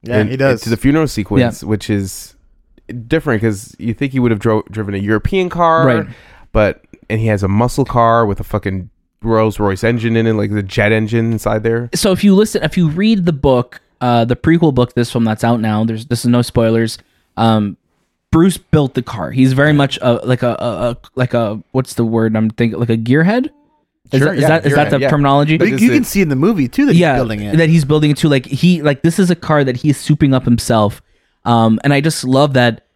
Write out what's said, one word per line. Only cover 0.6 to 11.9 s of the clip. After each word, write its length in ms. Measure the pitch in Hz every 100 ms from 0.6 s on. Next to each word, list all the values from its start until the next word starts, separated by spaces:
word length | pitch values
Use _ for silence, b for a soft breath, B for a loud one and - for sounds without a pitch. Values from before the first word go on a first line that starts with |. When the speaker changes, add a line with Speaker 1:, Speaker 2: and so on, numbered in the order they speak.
Speaker 2:
into 80 | -
the 60 | 127
funeral 280 | 135 151 151
sequence, 560 | - 98 104 120 -
Speaker 3:
Yeah. 60 | 87
Speaker 2:
which 220 | 104 -
is 440 | 104 95 - - _ _ _ _ _ _ 131 117
different 360 | 160 156 113
'cause 340 | 113 101 - -
you 140 | 110
think 180 | 110 139
he 60 | 131
would 120 | 120
have 100 | 110
dro-, 240 | 113 107 -
driven 240 | 104 101
a 40 | 101
European 500 | 101 110 - 196 180
car, 360 | 170 170 165 139
Speaker 3:
Right. 200 | 117 101 117 B B B
Speaker 2:
but, 300 | 110 104 - _ - _
and 100 | 113
he 60 | 113
has 160 | 104
a 60 | 95
muscle 360 | 101 123 -
car 400 | 127 123 117 117 113
with 140 | 98
a 40 |
fucking 440 | - 107 101 95 90 _ _ _
Rolls 380 | 113 110 110 101
Royce 240 | 104 95
engine 320 | 117 120 113 113
in 100 | 113
it, 60 |
like, 180 | 110 104
the 120 | 104
jet 280 | 98 - 104
engine 420 | 110 110 117 113
inside 300 | 113 - 110
there. 280 | 110 117 120